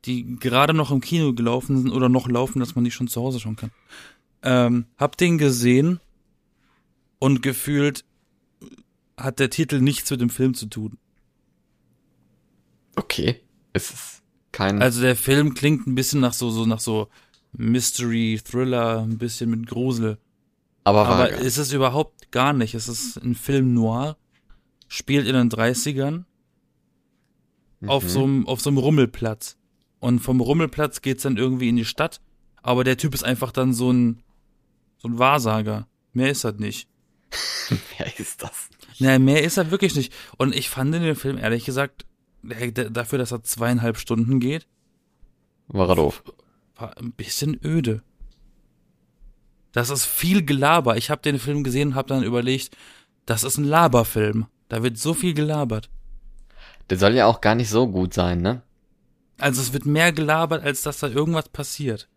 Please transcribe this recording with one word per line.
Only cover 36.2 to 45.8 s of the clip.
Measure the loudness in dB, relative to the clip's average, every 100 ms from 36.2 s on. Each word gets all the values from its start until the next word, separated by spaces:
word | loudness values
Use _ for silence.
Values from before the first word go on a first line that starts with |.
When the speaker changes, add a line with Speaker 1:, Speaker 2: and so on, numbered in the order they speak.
| 0
Speaker 1:
ist | 0
das | -4 -4
nicht. | -8 -8 -16 _ _ _ _
Speaker 2:
<laughs> | -10 -8 -8 -4 -6 -6 -12
Wer | -12 -10
ist | -12 -12
das? | -14 -14 -18 _ -20 0
Speaker 1:
Nein, | 4 6 6
mehr | 6
ist | 2 0
er | 0
wirklich | 0 0 0
nicht. | -4 -10 -20 -2
Und | -2 0
ich | -4
fand | -4 -2
den | 0 -2 -2
Film, | -6 -4
ehrlich | -4 -4 -4
gesagt, | -4 -4 -8 -20 _ _ _
der, | -16 -8 -6
der, | -6 -6
dafür, | -6 -6 -4
dass | -4
er | -8
zweieinhalb | -8 -4 0 0 0 -4
Stunden | -4 -2 2 2
geht, | 0 -4 _ _ _ _ _ _ -20 _ _ _ _
Speaker 2:
War | 0